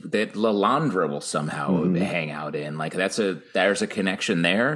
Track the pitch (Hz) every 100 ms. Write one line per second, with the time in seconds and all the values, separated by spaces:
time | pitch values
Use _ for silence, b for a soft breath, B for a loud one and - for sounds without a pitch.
0 | - 104 107 101 113 101 101 135 156 92
1 | 80 71 - 82 76 73 71 87 87 87
2 | 95 87 78 73 76 76 73 78 78 90
3 | 95 - 101 87 - 95 95 101 107 -
4 | 92 98 - 90 85 98 127